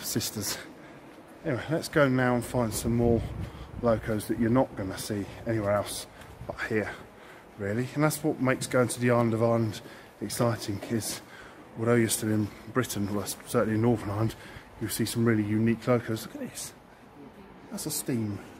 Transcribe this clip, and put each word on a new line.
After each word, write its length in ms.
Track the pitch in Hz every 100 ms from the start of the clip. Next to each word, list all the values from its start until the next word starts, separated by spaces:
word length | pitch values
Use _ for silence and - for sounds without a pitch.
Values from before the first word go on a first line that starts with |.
sisters. 560 | - 117 - - 98 - - - - - - - - -
Anyway, 180 | 165 123 -
let's 180 | 160 -
go 200 | 160 139
now 260 | 127 127
and 100 | 123
find 300 | 120 127 113
some 220 | 104 117 117
more 260 | 117 117 - - - - - -
locos 440 | 120 110 - 107 -
that 140 | -
you're 100 | 113
not 240 | 123 135 -
gonna 220 | 95 98
see 260 | - 104 95 - -
anywhere 260 | 113 101
else 360 | 104 98 - - - - - -
but 80 | - -
here, 220 | 110 98 - - - - - - -
really. 300 | 101 110 127
And 80 | 143
that's 220 | 151 151
what 160 | 156 -
makes 260 | 131 127 -
going 220 | 131 120
to 100 | -
the 140 | 123
island 200 | 120 117
of 120 | 110
Ireland 360 | 117 117 113 101 - - - -
exciting, 600 | 107 - 120 110 - 98 -
is 300 | 113 - - - - - - - -
although 160 | 113
you're 140 | 120 110
still 240 | - 110
in 160 | 107 101 - -
Britain, 420 | 120 117 - 101
well, 120 | 104 95 - -
certainly 300 | 123 107 110
in 60 |
Northern 280 | 117 113 104
Ireland, 240 | 104 110 - - - - -
you'll 100 | 107
see 140 | -
some 200 | 113 120
really 200 | 117 110
unique 420 | 104 107 113 113 -
locos. 400 | 120 113 110 -
Look 80 |
at 160 | 294 254
this. 220 | - - - - - - - - - - - -
That's 160 | 208 151
a 40 |
steam 480 | - - 123 107 101 - -